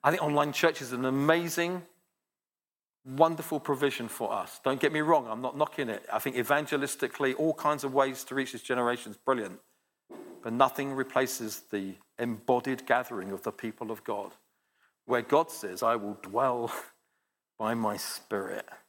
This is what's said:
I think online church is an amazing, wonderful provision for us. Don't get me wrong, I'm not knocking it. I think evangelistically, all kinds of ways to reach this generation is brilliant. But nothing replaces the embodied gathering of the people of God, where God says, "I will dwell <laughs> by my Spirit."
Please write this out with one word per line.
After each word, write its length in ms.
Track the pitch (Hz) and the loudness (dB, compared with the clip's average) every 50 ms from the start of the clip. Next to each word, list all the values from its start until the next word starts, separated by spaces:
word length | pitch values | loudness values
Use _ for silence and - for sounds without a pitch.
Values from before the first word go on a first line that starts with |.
| - | 4
I 80 | 143 | 4
think 100 | 165 180 | 2 4
online 300 | 165 151 147 147 143 147 | 2 2 4 4 4 2
church 300 | 135 - - 165 156 - | 2 4 4 4 4 2
is 100 | 139 117 | -6 -6
an 140 | 127 123 127 | -4 -2 0
amazing, 800 | 131 131 139 139 151 160 170 170 170 160 170 170 170 180 180 170 - _ _ _ _ _ _ _ _ _ _ _ _ _ _ _ _ _ _ _ _ _ _ _ | 2 2 4 6 6 6 4 4 0 0 0 0 0 -2 -4 -8 -12 _ _ _ _ _ _ _ _ _ _ _ _ _ _ _ _ _ _ _ _ _ _ _
wonderful 560 | 135 131 139 165 160 160 156 - - 160 147 | -10 2 4 4 4 4 -2 -4 -2 -4 -2
provision 480 | - - 143 127 143 139 131 - 120 107 | 0 0 0 2 2 0 0 0 -6 -8
for 240 | - - 120 98 110 | -6 -4 -2 -2 -2
us. 260 | 101 87 - - - - | -2 -4 -6 -12 -4 -2
Don't 160 | 135 135 131 | -2 0 2
get 100 | - 147 | 2 2
me 80 | 147 151 | 2 2
wrong, 260 | 156 156 170 151 123 113 | 4 4 4 4 4 0
I'm 120 | 110 117 | -6 -4
not 140 | 127 127 135 | -6 -6 0
knocking 320 | 143 151 147 - - 143 | 0 -2 -2 0 -4 -4
it. 180 | 117 107 98 - - | -2 -4 -6 -6 -4
I 80 | - 110 | -4 -2
think 160 | - 143 127 | -2 -2 0
evangelistically, 960 | 123 117 - 143 147 151 143 151 139 139 135 - - - 123 - - 143 135 131 - | 0 2 2 2 2 2 0 -2 -2 0 -2 -2 -2 -4 -4 -2 0 0 0 2 2
all 140 | 156 160 151 | 0 0 0
kinds 320 | - - 151 151 143 139 | 2 0 0 0 0 -2
of 80 | 139 131 | 0 2
ways 320 | 143 135 135 131 127 - | 2 2 2 0 -8 -10
to 100 | - 127 | -6 -2
reach 160 | 139 135 127 | -2 -2 -4
this 100 | - 117 | -6 -12
generation 520 | - - 131 123 123 120 120 120 - 110 104 | -4 -2 0 2 2 2 0 -2 -4 -12 -14
is 40 | |
brilliant. 440 | - _ - 135 120 107 95 92 - _ _ _ _ _ _ _ _ _ _ - - - - - - - | -4 _ 0 2 2 0 -6 -8 -14 _ _ _ _ _ _ _ _ _ _ -18 -16 -16 -16 -18 -10 -8
But 80 | 117 | -4
nothing 420 | 113 120 135 131 - - 139 139 135 | 4 4 4 4 4 -2 -4 -2 -2
replaces 680 | 135 131 131 - 135 131 123 - - 117 110 104 - | -2 -4 0 2 0 2 2 -2 -6 -6 -8 -8 -10
the 340 | - _ - 104 98 95 95 - _ _ _ - | -10 _ -4 -4 -4 -4 -8 -12 _ _ _ -4
embodied 680 | 120 120 117 104 - - 127 123 123 135 131 123 - | -4 -4 -4 -4 2 2 2 2 2 -2 -4 -4 0
gathering 460 | - 120 123 127 - 120 101 92 98 | 2 2 2 2 -2 -8 -8 -6 -6
of 120 | 98 92 - | -6 -4 -4
the 100 | 113 - | -6 -6
people 380 | - - 113 107 - 120 110 | -6 -8 -8 -8 -8 -8 -8
of 120 | 113 104 - | -8 -8 -6
God, 320 | - 110 101 98 98 - _ _ _ _ _ _ _ _ _ _ _ _ _ _ | -6 -4 -4 -6 -8 -12 _ _ _ _ _ _ _ _ _ _ _ _ _ _
where 160 | - 123 120 | 0 0 0
God 280 | 117 - 143 147 165 165 | 2 4 4 4 4 2
says, 320 | - - - 98 92 - | -4 -8 -8 -8 -4 0
"I 140 | 123 113 117 | 2 2 2
will 200 | 117 101 104 104 | 2 0 -4 -8
dwell 540 | - - - 95 117 135 131 123 120 117 117 - - - - _ _ _ _ _ | -8 -10 -4 0 2 2 2 2 0 -2 -4 -4 -6 -10 -12 _ _ _ _ _
<laughs> 420 | _ _ _ _ _ _ _ _ | _ _ _ _ _ _ _ _
by 180 | _ 110 110 117 | _ -2 0 0
my 200 | 117 113 107 104 | 0 0 -2 -2
Spirit." 720 | 90 - - - - - _ 110 101 98 92 78 - - - - - _ | -2 -6 -8 -8 -10 -6 _ -4 -4 -2 -4 -6 -8 -8 -12 -16 -20 _